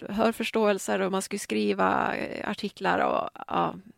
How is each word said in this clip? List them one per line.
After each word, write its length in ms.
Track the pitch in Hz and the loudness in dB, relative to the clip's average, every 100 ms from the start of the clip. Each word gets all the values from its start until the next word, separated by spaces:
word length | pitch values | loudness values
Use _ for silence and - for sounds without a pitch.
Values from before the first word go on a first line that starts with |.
| - | -6
hörförståelser 920 | 202 220 - 226 226 208 190 - 202 | 2 2 2 -2 2 2 2 0 0
och 120 | 190 | 0
man 100 | 190 | 0
skulle 160 | - 202 | -2 -6
skriva, 800 | - 214 208 196 190 - - - | -4 0 2 4 4 4 2 -2
eh, 340 | - - - | -4 -6 -6
artiklar 480 | 208 202 - 190 180 | -6 -8 -4 0 2
och, 320 | - - - - - | 2 2 -2 -8 -4
ja, 260 | 170 170 180 214 | -2 -2 -4 -14